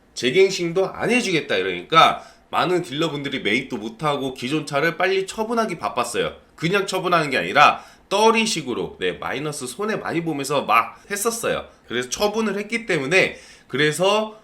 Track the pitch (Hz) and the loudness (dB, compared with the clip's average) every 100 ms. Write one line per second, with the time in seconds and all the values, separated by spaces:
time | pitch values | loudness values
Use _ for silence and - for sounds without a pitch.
0 | _ - 123 160 190 190 170 170 185 - | _ -6 0 4 4 2 -2 -2 -2 -2
1 | 151 240 196 160 - 104 95 87 82 160 | 0 0 2 0 0 -2 0 -4 0 4
2 | 127 90 - - _ 147 143 180 - 135 | 6 4 -6 -20 _ 0 2 0 -2 -2
3 | 165 143 139 127 101 120 127 117 110 110 | -2 -2 -4 -4 0 0 -2 -6 -8 -4
4 | 151 143 135 127 127 156 147 143 160 165 | -2 -2 -4 -6 -4 -4 -2 0 0 0
5 | 185 190 190 - 220 240 220 170 104 - | 0 0 -2 -4 -2 -2 -2 -4 -4 -2
6 | 120 101 80 - - - 165 202 190 185 | -2 -2 -2 -4 -16 -6 0 0 0 -2
7 | 170 175 147 123 87 120 135 - - - | 2 2 2 0 2 6 6 6 -4 -20
8 | _ 196 220 226 220 175 131 101 80 - | _ 2 4 4 2 -2 -4 -4 -4 -4
9 | 92 82 82 117 151 147 127 - 214 202 | -4 -2 -4 -4 -6 -6 -8 -6 -4 -2
10 | 92 151 165 143 135 143 101 113 - - | -2 -4 -2 -4 -2 -2 2 2 2 -4
11 | - 202 233 226 113 73 - - - 117 | -8 -4 -2 -2 -2 -4 -6 -16 -6 -6
12 | 127 - 208 214 220 196 214 233 226 165 | -4 -2 0 0 -2 -2 -4 -6 -2 -2
13 | 135 185 151 - - - - 127 151 151 | 2 2 2 -2 -16 -20 -4 2 2 2
14 | 190 214 220 - | 2 2 0 -8